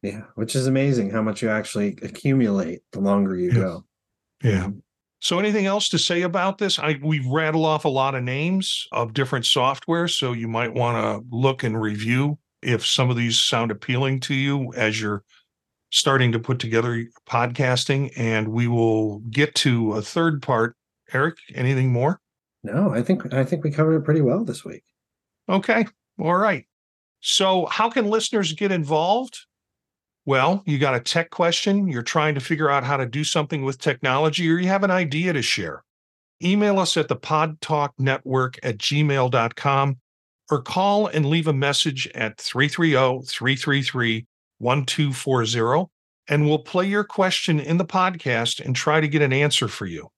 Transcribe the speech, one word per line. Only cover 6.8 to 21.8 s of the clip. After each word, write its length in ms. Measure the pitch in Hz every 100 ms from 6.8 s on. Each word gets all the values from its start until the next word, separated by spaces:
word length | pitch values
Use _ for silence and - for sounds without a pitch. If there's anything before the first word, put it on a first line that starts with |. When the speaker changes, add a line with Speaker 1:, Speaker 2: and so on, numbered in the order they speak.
| 147 147
Speaker 2:
we've 240 | 147 156 127
rattled 380 | 143 160 160
off 220 | 156 156 151
a 20 |
lot 260 | 131 135
of 80 | 135
names 640 | 123 131 160 190 190 - -
of 220 | 113 117
different 320 | 110 131 135 117
software, 600 | - 127 135 - 170 170
so 260 | - 131
you 160 | 120 113
might 260 | 113 120
wanna 460 | 123 120 117 107 107 120
look 320 | 120 135 131
and 180 | 123 113
review 580 | 107 104 110 123 143 151 _ _
if 240 | - 117
some 240 | - - 131
of 80 | 120
these 240 | 117 110
sound 300 | - 123 117
appealing 500 | 104 - 123 135 135
to 140 | 123
you 360 | 139 139 139 127
as 260 | 120 110 110
you're 240 | 107 104 _ _ _ _ _ _ _
starting 420 | - - 135 123
to 60 | 113
put 200 | 117 120
together 480 | 117 113 120 117 117 _ _
podcasting, 880 | 120 120 120 127 123 - 139 139
and 340 | - 113 110 110
we 180 | 113 120
will 540 | 120 113 110 110 104 113
get 240 | 110 147
to 400 | - 147 120 110
a 80 | 107
third 400 | 104 - 165 147
part. 340 | - 120 113 - _ _ _
Eric, 220 | 135 151 - -
anything 360 | - 127 135